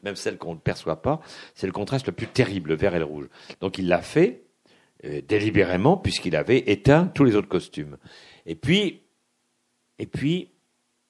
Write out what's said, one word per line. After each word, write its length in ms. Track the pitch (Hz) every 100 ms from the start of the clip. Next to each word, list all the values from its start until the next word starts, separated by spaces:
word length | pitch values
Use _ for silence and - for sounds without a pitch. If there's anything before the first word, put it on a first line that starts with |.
même 120 | 101 98
celle 220 | 110 95
qu'on 160 | 85
ne 40 | 82
perçoit 440 | - 92 - 78
pas, 180 | 123 160 - - -
c'est 120 | - 95
le 60 |
contraste 320 | 98 101 135 131
le 80 |
plus 120 | 87 -
terrible, 440 | - 95 98 78
le 60 | 80
vert 180 | 98
et 40 | 87
le 60 |
rouge. 220 | 76 76 67 - - -
Donc 160 | 95 -
il 120 | 90
l'a 120 | 85
fait, 440 | - 151 202 - _ _ _ _ _ _
euh, 160 | - 73 69
délibérément, 680 | 104 107 104 87 90 123 185
puisqu'il 360 | 98 - 95
avait 300 | 78 71 123 -
éteint 380 | 101 - 151 185
tous 100 | -
les 120 | 135 104
autres 120 | 95
costumes. 500 | 92 - - 73 69 - - - - -
Et 80 |
puis, 480 | 80 131 190 202 - _ _ _ _ _ _ _ _ _ -
et 80 | -
puis, 420 | - 139 180 - _ _ _ _ _ _